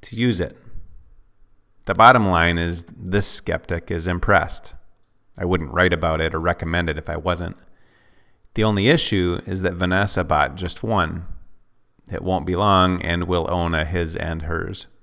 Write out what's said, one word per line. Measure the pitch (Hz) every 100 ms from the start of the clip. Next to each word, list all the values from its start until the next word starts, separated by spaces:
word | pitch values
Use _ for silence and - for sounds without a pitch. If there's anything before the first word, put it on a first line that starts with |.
to | - 110
use | 123 92
it. | 85 - - - - - - - - _ - - _ _ -
The |
bottom | 92 117 127 101
line | 87 85 85
is | 85 85 87
this | - 87 101 98
skeptic | - - 82 - 85 -
is | 87 82
impressed. | 87 - 95 - - - - - - _ _ _ -
I |
wouldn't | 87 90 76
write | 85 90
about | 85 82 80
it | 80
or | 82
recommend | 85 85 82 85 82
it | 76
if | 76
I | 82
wasn't. | 82 85 87 - - - _ _ _ _ _ _ _
The | -
only | 110 104 104
issue | 160 - 101 90 87 -
is | 95
that | 92
Vanessa | 87 90 92 98 -
bought | 87 76 69 78
just | 87 -
one. | - 107 82 82 85 - - - _ _ _ _ -
It | 87
won't | 90 92
be | 87
long | 90 104 95 92 90
and | - 85
will | 87 87 80
own | 90 85
a | 80 78
his | 90 82
and | 80 80 82
hers. | 78 82 87 98 - -